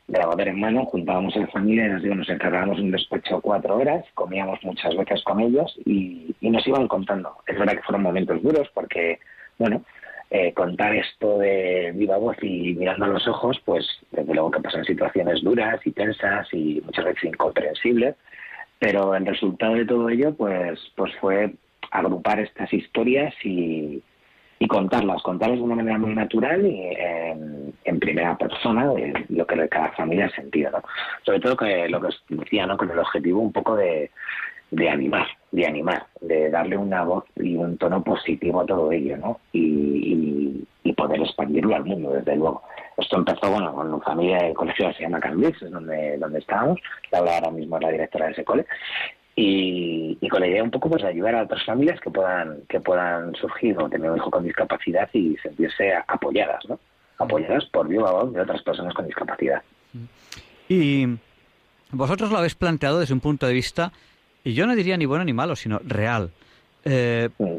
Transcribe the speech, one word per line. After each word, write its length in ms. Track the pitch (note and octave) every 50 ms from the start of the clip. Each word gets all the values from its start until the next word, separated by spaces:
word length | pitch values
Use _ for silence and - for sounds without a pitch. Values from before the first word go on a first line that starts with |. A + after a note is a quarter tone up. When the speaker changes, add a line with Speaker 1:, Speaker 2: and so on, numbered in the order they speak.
| _
Speaker 1:
grabador 400 | - G#2 - E2+ E2 E2+ F#2 G2+
en 120 | G2 F#2 G2
mano, 260 | G#2+ A2 A2 B2+ B2
juntábamos 500 | - - F2+ E2+ - F#2 F2+ F#2+ F#2 -
a 40 | G#2+
la 80 | -
familia 400 | - - G2+ G2 G#2+ A2 A2+ A2
y 20 | G#2
nos 140 | F#2+ F2 F#2
digo, 120 | G2 G2+
nos 140 | F#2 - -
encerrábamos 480 | F2 - - F2 F2 F2+ F#2 G2 G2
en 80 | - G2+
un 60 | F#2
despacho 500 | F#2 F2+ - - - - - - F#2 F2
cuatro 340 | - G2+ G2+ F#2+ - - G2
horas, 300 | A#2 C3+ D3 D3+ E3+ - - _
comíamos 500 | - F#2 F2+ F#2 G2 F#2+ F#2+ F#2+ - -
muchas 320 | F#2+ F#2 - - - F2
veces 260 | F#2 G2 - G2+ G2 -
con 180 | G2+ G2 G#2
ellos 360 | A2+ A#2+ B2 C#3+ E3 E3 - - -
y, 500 | - G#2 G2 F#2 F2+ F2 E2 D#2+ E2 - -
y 100 | - A2+
nos 160 | A2+ A2+ -
iban 220 | C3 C3+ C#3 B2+
contando. 500 | - - G2 F#2+ G2 G2+ F#2+ F2+ - - - _
Es 120 | - -
verdad 160 | G2+ - G#2 G2+
que 80 | -
fueron 220 | - - - G2 G2
momentos 380 | F2+ F2 F#2+ F#2 - F2 D#2+
duros 280 | F2 C#3+ D#3 D3+ C#3 - _
porque, 460 | - F2 - - F2 E2+ E2+ E2 - - - - - - - -
bueno, 260 | - - G#2+ G#2+ - - - - - - - - - - -
eh, 240 | A2 G2+ F2+ F2 -
contar 420 | - F#2 F2+ F2+ - F2+ G#2+ A2
esto 440 | - - - - _ A2+ G#2 G#2 G2+
de 520 | G2+ G2 G2 F#2+ F#2 F2+ F#2 F2+ F2 F2 F2
viva 240 | G2 G#2 F#2+ F#2+
voz 200 | G2+ A2 A#2+ - -
y 320 | - G2 F#2 F2 F2 F2+ F2
mirando 300 | E2 F#2 F#2 F#2+ G2 G2+
a 40 | G2
los 180 | G2 F2+ -
ojos, 340 | A#2 G#2+ - - A#2+ C3 - -
pues, 200 | - F2+ E2 - - - - - _
desde 220 | - - D2 - D#2
luego 180 | D#2 D#2+ D#2+
que 100 | - -
pasan 240 | - - C#2+ D#2+ D#2
situaciones 560 | - E2+ D#2 F2+ E2+ - G2 F2 E2+ E2 D#2+
duras 380 | E2 F#2+ A#2 A#2+ A2 A2 A2+ - -
y 60 | G2+
tensas 560 | - - G2+ G#2+ G#2+ - - G2+ G2+ G#2 F#2+ - -
y 280 | E2+ D#2 D2+ D2+ D2+ -
muchas 180 | - - F2 E2+
veces 220 | E2+ - - -
incomprensibles, 880 | D#2+ D#2 - - F#2 - - D2 D2+ D#2 - - A#2 A#2+ A2+ A#2+ C#3 - - _ - - - - - - - - - _ _
pero 340 | - G#2+ G2 G2+ G2 G2 F#2+
el 120 | F#2+ F#2+
resultado 480 | G2 F#2 - - G2 F2+ - A2+ A2 A2+
de 120 | A#2 A#2
todo 240 | G#2+ B2 A#2+ A#2 A#2
ello, 240 | A#2 A#2+ C#3 D3+ D3+
pues, 460 | - A2+ G2+ F#2+ F2+ F2 F2 D#2 - - - -
pues 180 | - F#2+ G2 - -
fue 340 | - G2 F#2+ G2+ G#2+ G#2 - - _ _ _ _ - -
agrupar 480 | - F#2+ F2+ F#2 F#2 F2 - G#2 G#2+ G#2
estas 320 | G#2 - - - G2 - -
historias 600 | - - - - A#2 A2+ B2 B2+ C#3 D3 D3 - - -
y, 580 | G2+ F#2 F2+ F2 E2 D#2+ D#2+ D2+ D2+ D2 C#2 - _ _ _ _ _ _ _ _ _ _ _
y 80 | -
contarlas, 540 | G#2+ A2+ G2+ F#2+ F#2+ - - G2+ G2 F2+ E2+
contarlas 380 | - F#2+ F2+ F2 A2 A#2 B2 B2
de 40 | A#2+
una 120 | A#2+ A#2
manera 220 | A#2 A2+ A2+ A2
muy 160 | G#2+ A2 G#2+ G#2+
natural 520 | A2 G#2+ - - A2+ A#2 C#3 E3 F#3+ G#3
y 260 | G3 C3 F#2+ F#2 F2+ F2
en, 760 | - F2 F2 E2+ E2 E2 E2 D#2+ D#2 D#2 D2+ D2 C#2+ C#2+ C#2+ - - -
en 140 | - E2 -
primera 380 | - - D#2 D#2+ E2+ E2+ E2
persona 520 | - - - - - - A#2+ A2 A#2 C3 C#3+
de 360 | B2+ - - - - - - -
lo 180 | - E2 -
que 220 | - - - D#2+ -
cada 240 | - D#2+ D#2 D#2 -
familia 320 | - E2+ D#2+ E2+ F#2+ G2
ha 100 | F2+ -
sentido, 360 | - C#2+ C#2 - D#2 D2 -
¿no? 120 | - - - - - - - - - - -
Sobre 160 | - G2+ F#2+
todo 160 | - B2+ -
que 320 | - A2+ G#2+ G2 F2 E2+
lo 140 | E2 F2 E2+
que 60 | F2
os 160 | F2 - - _
decía, 380 | - - D2+ D#2 - - G#2 F#2
¿no? 100 | F#2 G2
Con 160 | G2 A2+ F#2
el 80 | E2+ E2+
objetivo 400 | D#2+ - - D2+ C#2+ E2+ F2+ G2+
un 140 | A2+ G#2 -
poco 240 | G2 G2+ - A2
de, 340 | G#2 G2 F2+ E2 D#2 D2 - - - - - - - - - - - - _
de 180 | D#2 D#2+ E2+ D#2+
animar, 380 | C#2+ C#2+ C2+ D2 - F2 E2 - - - _ _
de 140 | - E2+ E2+
animar, 420 | D#2 D2+ D2 D#2 F#2 E2+ D#2 - - _ -
de 300 | F2 E2 D#2+ D#2 D#2 D#2
darle 260 | D#2+ E2+ E2+ F#2+ G2+
una 280 | G2 G2+ G2 F#2+ F2+ E2+
voz 200 | E2+ F2+ G2 - - _
y 180 | - - F2+ F2
un 220 | E2 E2+ F2 E2+
tono 260 | - F#2 F2 F2+ F2+ E2
positivo 580 | - F#2 - - E2+ D#2 - - E2+ E2+ F2+
a 40 | -
todo 260 | - F#2+ F2+ D#2 D#2
ello, 240 | E2+ D#2+ C#2 C#2 -
¿no? 220 | D2 D#2+ G#2+ A#2 - _ _ -
Y, 60 | E2+
y, 1040 | E2 D#2 D2+ D2 D2 D2 C#2+ - - - F2 E2 D#2 D2+ C#2+ C#2+ D2 C#2+ C2+ - - - _ _ -
y 100 | - -
poder 280 | - D2+ D2+ D#2+ D2+
expandirlo 540 | - - - - C#2+ C#2+ D2 - - A2 G2+
al 100 | - C#2
mundo, 260 | F2 G2 F2+ D2+ C#2
desde 240 | C#2 C#2 - - -
luego. 280 | D2+ D#2+ D#2+ - - - - - - - - -
Esto 200 | - - - -
empezó, 340 | F#2 F2+ - F2+ - - G2
bueno, 220 | G2 G#2+ F#2+ D#2+ C#2
con 200 | C#2+ D#2 D#2+ D#2
una 100 | C#2+ -
familia 360 | - D2+ E2 F2 F2+ F#2 F2+
del 160 | F2 D#2+ -
colegio 340 | - - E2 - - G2+ E2+
que 60 | -
se 80 | - E2
llama 160 | E2 F2 D#2
Cambrils, 420 | - C#2 D2 F2+ C3 E3 D#3 -
es 100 | - E2+
donde, 460 | - F2 D#2+ D#2+ D#2 D#2 D#2 D2 D2
donde 220 | C#2+ D#2+ D2+ D2+ D#2
estábamos, 420 | - - - G#2 A#2 D3 F3+ F3+ - - - - - -
Laura 240 | - F2+ F2+ F2 E2+
ahora 160 | E2+ E2 E2
mismo 260 | E2 D#2+ D#2 E2 E2
es 60 | D#2+ D#2
la 80 | D#2+
directora 340 | D#2+ D#2+ D#2+ - - D#2+ D#2
de 60 | D#2 D#2
ese 100 | - -
cole, 220 | - - C#3+ - - - - - - - - - - - _ _ _ _ -
y, 800 | A2 G2 G2 F#2+ F#2+ F#2 F2+ F2+ F2 E2+ E2 D#2+ D#2+ D#2+ D#2+ -
y 80 | - -
con 100 | - F#2+
la 80 | F#2
idea 160 | F2+ F#2 G#2+ A2+
un 80 | A#2
poco, 180 | - D3+ - E3
pues, 140 | - - G2+
de 60 | F#2
ayudar 260 | F2 E2+ F#2 A2 A#2
a 80 | A#2 G#2+
otras 200 | - A2+ A2 -
familias 360 | - A2 B2+ C#3+ E3 F3 -
que 80 | - -
puedan, 520 | E2 F#2+ F#2+ F#2 F#2 F2 E2 D#2 D2+ C#2+ -
que 120 | - - F#2
puedan 560 | - F#2 F2+ F2 F2 F2 F2 E2+ E2+ E2+ D#2
surgir 420 | - - - - - - A#2 G2
o 100 | F2 D2+
tener 220 | - - - D#2+ D#2+
un 80 | E2
hijo 140 | E2 - -
con 120 | - F2+ F2
discapacidad 640 | E2+ - - A2 - E2 - - - E2+ F#2 G#2 - -
y 240 | A2+ F2+ D#2+ D2
sentirse 560 | - - D#2 - - E2 D#2+ - - G2 G2 F#2
a-, 100 | E2+ -
apoyadas, 600 | - - - - - - G#2 G2+ - - - -
¿no? 120 | - C3+ - _ _ _ _ _ _ _ -
Apoyadas 460 | F2+ - D#2 D2+ D#2+ - A#2+ D3 -
por 220 | - - - D#2+
viva 240 | D2+ F2+ A2 A2 F#2+
voz 220 | F2+ F#2+ A#2 C3 A#2
de 80 | F2+
otras 220 | F#2 - E2+ - -
personas 320 | - - - F2 F2 E2+
con 100 | - -
discapacidad. 560 | D2+ - - - - - - - C#2 C2+ - - _ _ _ _ _ - A#2+ A#2 A#2+ - - - - - - - - - - -
Speaker 2:
Y 400 | - F#3 F#3 D#3 C#3+ C#3 C#3 C3 B2 A#2+ A2+ - _ _ _ _ _ _ _ _ _ _ _ _ _
vosotros 400 | - B2+ C3+ C3 F#3+ F#3+ A3 G#3
lo 60 | A3
habéis 180 | G3 E3+ D#3+ -
planteado 440 | - F3+ E3+ D#3+ D3 D3 C#3 D3+ F3
desde 140 | E3+ B2 C3+
un 60 | C3
punto 260 | - D3+ D3 C3+ -
de 80 | B2+ B2
vista, 380 | B2+ A#2+ - - - E3+ F3+ - _ _ _ _ _ _ _ _ _ -
y 100 | B2+ A2
yo 120 | C3 F#3+
no 100 | A#3+ B3
diría 220 | A3 F3 F3+ F#3
ni 80 | F3 D#3
bueno 180 | C3 C#3 E3 F#3
ni 100 | D#3+ A#2+
malo, 220 | A#2 C#3+ F3 D3
sino 240 | - - A2+ G#2+ G#2 -
real. 460 | - - G#2 G#2+ A#2 A#2+ A2 F#2+ F2 - _ _ _ - _ _ _ _ _ -
Eh, 460 | D3+ C3+ B2+ A#2+ A#2+ A#2 A#2 A#2 A2+ -
Speaker 1:
Sí. 80 | - G#2+ F2+ E2+